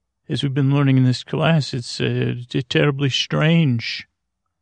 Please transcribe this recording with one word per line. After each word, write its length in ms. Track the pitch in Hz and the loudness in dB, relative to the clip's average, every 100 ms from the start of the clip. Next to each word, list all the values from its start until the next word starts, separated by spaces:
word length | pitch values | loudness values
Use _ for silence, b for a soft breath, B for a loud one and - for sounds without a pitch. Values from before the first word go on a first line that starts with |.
| _ _ - | _ _ -10
as 140 | 131 | -6
we've 120 | 139 | -4
been 200 | 135 135 | 0 0
learning 240 | 143 139 131 | 2 4 4
in 60 | |
this 200 | 127 123 | 4 0
class, 480 | - - 156 165 131 | -4 -2 2 2 0
it's, 280 | 131 - - | -6 -8 -4
uh, 340 | 127 123 123 123 123 | -2 -2 -2 -4 -6
t-, 140 | 143 | -6
terribly 480 | - 160 147 139 139 | -2 0 2 2 0
strange." 960 | 151 - 147 156 165 151 117 - - - _ _ _ _ _ | -2 -2 0 2 4 2 0 -4 -10 -14 _ _ _ _ _